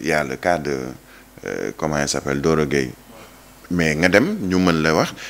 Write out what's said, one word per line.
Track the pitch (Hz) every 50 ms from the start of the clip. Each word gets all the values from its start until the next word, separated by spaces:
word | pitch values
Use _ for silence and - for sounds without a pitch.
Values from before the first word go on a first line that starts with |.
y | 55 76 80
a | 76 73
le | 65 65
cas | 65 - 90 87 80
de, | 73 73 71 65 64 64 64 - - - - - - - - - -
euh, | 50 50 50 50 50 50
comment | - 80 78 76 71
il | 71 71
s'appelle, | - 69 65 71 69 69
Doro | 69 80 80 78 76
Gueye, | 69 73 71 65 62 55 - - - - - - - - - - - - - - -
mais | 90 87 82 80 76
nga | 78 87 92
dem | 87 101 135 190 214 202
ñu | 120 90 92 92
mën | 92 90 82 80 78
la | 80 78
wax | 92 147 - - - -